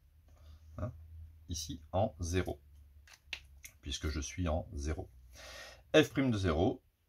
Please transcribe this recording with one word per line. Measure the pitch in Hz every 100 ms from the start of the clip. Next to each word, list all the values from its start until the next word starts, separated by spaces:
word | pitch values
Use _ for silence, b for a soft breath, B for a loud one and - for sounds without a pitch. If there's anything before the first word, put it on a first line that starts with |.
| _ - - - b b - -
hein, | - - - - - - -
ici | 85 - - -
en | 90 110 -
zéro, | 85 92 85 - - - - - - - - - - - - -
puisque | - 71 78
je | 73
suis | 71 - 87
en | 78 -
zéro. | 73 71 78 - - - B B B B B B
F | 156 147
prime | - 135
de | 107
zéro | 92 78 98 - _ _